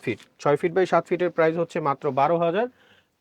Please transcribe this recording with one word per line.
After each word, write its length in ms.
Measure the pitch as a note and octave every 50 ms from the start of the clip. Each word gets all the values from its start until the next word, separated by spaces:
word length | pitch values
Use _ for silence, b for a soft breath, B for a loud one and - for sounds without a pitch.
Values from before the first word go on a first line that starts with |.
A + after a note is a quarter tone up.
ফিট। 180 | - C3 G#2 - - _ _ _
ছয় 180 | - C#3+ D3
ফিট 140 | D3 - F3
by 140 | E3 F#3+ F#3
সাত 200 | - F#3 E3 -
ফিটের 240 | - F3+ E3+ F3+ F3
প্রাইস 280 | E3 - D#3+ E3 D#3+
হচ্ছে 220 | E3+ E3+ - - F3
মাত্র 320 | D#3 C#3+ C#3 - - D3+
বারো 260 | C3 C#3 C#3 D3+ E3+
হাজার 300 | E3 E3+ E3+ E3 G3+ A#3+ B3+ - _ _ _ _ _ _ _ _ _